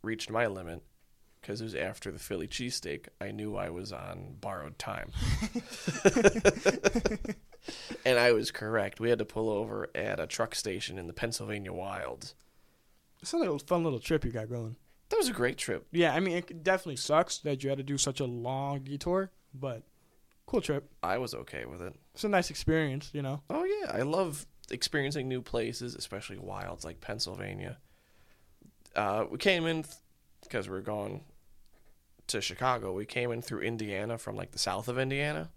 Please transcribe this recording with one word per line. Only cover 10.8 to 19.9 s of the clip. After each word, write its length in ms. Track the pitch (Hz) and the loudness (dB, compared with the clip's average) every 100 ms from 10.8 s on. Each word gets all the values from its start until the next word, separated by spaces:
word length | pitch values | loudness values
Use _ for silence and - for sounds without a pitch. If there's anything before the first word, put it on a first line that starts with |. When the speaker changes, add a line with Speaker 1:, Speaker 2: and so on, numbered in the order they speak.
| - 92 | -6 -8
Speaker 1:
in 80 | 85 | -8
the 80 | |
Pennsylvania 580 | 85 117 117 107 104 95 | -4 -4 -4 -4 -6 -6
wilds. 640 | 87 95 92 69 64 - - - _ _ _ _ _ _ _ | -6 -6 -6 -6 -8 -12 -18 -20 _ _ _ _ _ _ _
Speaker 2:
It 60 | - | -4
sounds 180 | 339 302 | 0 2
like 80 | |
a 60 | 143 | 0
fun 200 | - 175 | 2 2
little 160 | 165 123 | 4 0
trip 260 | - 160 120 | 2 2 2
you 60 | |
got 180 | 113 110 | -2 -4
going. 280 | 120 110 120 _ _ _ | -4 -6 -10 _ _ _
Speaker 1:
That 80 | 440 | 2
was 120 | 294 | 2
a 40 | |
great 260 | 220 123 - | 4 2 2
trip. 260 | - 95 - | -2 -2 0
Speaker 2:
Yeah, 240 | 170 170 156 | 4 6 6
I 40 | |
mean, 180 | 190 175 | 2 0
it 260 | 175 170 | -2 -2
definitely 320 | 160 185 180 127 | 2 2 2 -6
sucks 420 | - 151 175 - | 6 6 6 0
that 240 | 151 139 | -2 0
you 60 | 135 | 0
had 80 | 139 | -2
to 60 | |
do 160 | 135 139 | 0 2
such 200 | - 131 | 2 2
a 60 | 131 | -2
long 540 | 120 120 131 139 139 | 0 -2 -2 0 -2
detour, 460 | 135 139 175 180 190 - _ | -4 -4 2 2 2 -6 _
but 300 | 135 135 117 - | -6 -6 -6 -10